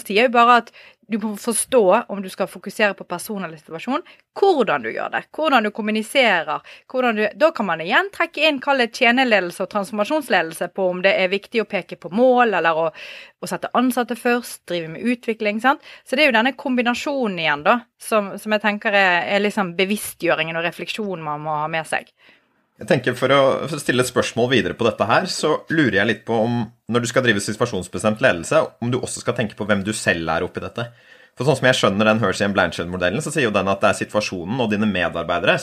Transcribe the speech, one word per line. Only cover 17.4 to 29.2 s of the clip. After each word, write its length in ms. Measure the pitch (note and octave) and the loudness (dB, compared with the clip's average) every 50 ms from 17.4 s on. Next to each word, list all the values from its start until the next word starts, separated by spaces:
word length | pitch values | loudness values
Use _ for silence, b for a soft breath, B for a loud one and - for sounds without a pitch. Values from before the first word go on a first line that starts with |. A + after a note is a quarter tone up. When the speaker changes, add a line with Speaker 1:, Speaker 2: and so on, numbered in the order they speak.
Speaker 1:
igjen 240 | D#3+ D3+ D3 C#3+ D3+ | 0 0 -2 2 2
da, 160 | F#3+ A#3+ A#3 - _ _ | 2 2 2 0 _ _
som, 380 | _ - - A3+ G#3+ G3+ F#3+ F#3+ | _ -6 -2 0 0 0 -2 -8
som 160 | G3+ - G#3+ | -10 -4 -2
jeg 140 | G#3+ G#3 A3 | -2 0 0
tenker 260 | G#3 G3+ G#3 - A3+ | 0 -2 0 -2 2
er, 300 | G3+ G3 G3 F#3 F3 E3+ - - | 2 4 4 4 4 2 0 0
er 140 | G3+ G3+ G#3 | 0 0 0
liksom 320 | G#3 - G#3+ F#3+ E3+ E3+ F3+ | 0 0 -2 -4 -2 -2 -2
bevisstgjøringen 800 | F#3+ F#3+ G#3 G#3 - - - _ E3 E3 D3+ D3+ D#3+ E3 E3 E3 | 0 0 0 -4 -4 -10 -10 _ 0 0 0 0 0 -2 -4 -4
og 80 | E3+ E3+ | -4 -4
refleksjonen 560 | - - - - - - G#3+ G3 F3+ E3 D#3+ | -6 -6 -10 -10 -8 -6 -6 -6 -6 -6 -6
man 160 | D3+ D3 D3+ D3+ | -6 -6 -6 -4
må 100 | D#3 D3+ D3 | -4 -4 -4
ha 100 | D3+ D#3 | -4 -4
med 160 | E3 D#3+ D#3 - | -4 -4 -4 -4
seg. 240 | - B2+ - _ b b b b b b b b b b b _ _ _ | -6 -6 -6 _ b b b b b b b b b b b _ _ _
Speaker 2:
Jeg 80 | - | 0
tenker 280 | - C3 B2+ - C3 A#2 - | 0 0 2 2 -2 -2 0
for 140 | B2+ C3 C#3 | 2 4 4
å, 80 | C#3 C3+ C3 F#2+ - A2+ | 6 6 4 2 0 -2
for 80 | C#3 E3 | -6 -8
å 80 | C#3 | -4
stille 220 | - - C3 B2 B2 | -2 0 2 2 2
et 40 | - | 2
spørsmål 440 | - A#2+ G#2+ - - A#2 A#2+ B2 | 0 0 0 0 0 0 2 4
videre 240 | C3+ A2 F2+ E2+ - - | 4 2 2 0 -2 0
på 80 | A2+ | 0
dette 200 | A2 - - G2+ G#2 | 0 2 0 0 2
her, 180 | B2+ D#3+ F#3+ | 2 2 2
så 300 | F#3 - - - D3+ D#3 - - | 0 -4 -2 0 0 0 -2 -2
lurer 320 | - D#3 E3 D3 A2+ F#2+ G2 | -2 0 2 2 4 2 2
jeg 120 | G#2 A#2 | 2 0
litt 80 | G#2+ A2 - - | -2 -4 -4 -2
på 80 | A2+ A2+ A2 | 0 0 0
om, 160 | A#2+ A#2+ A#2+ A2 - - _ _ | 0 0 -2 -4 -6 -10 _ _
når 160 | - A2+ A#2+ | -2 -2 -2
du 60 | A#2 A#2+ | -2 0
skal 140 | - C3+ B2+ | 0 2 2
drive 160 | A#2+ G#2 G2+ | 2 2 0
situasjonsbestemt 800 | - - G#2 - B2 A2+ - F#2 F2 - - F2+ - G#2+ G#2+ G#2 | -2 -4 -2 -2 -2 -2 -2 -6 -8 -8 -8 -2 0 0 0 2
ledelse, 380 | C3 A#2+ F2+ E2+ D#2+ - D3 D#3+ C3+ - - _ | 2 2 2 0 -2 0 0 0 0 0 -6 _
om 140 | A#2 A#2+ | -4 -2
du 80 | B2+ - | -2 -2
også 240 | - - - - | -4 -6 -8 -6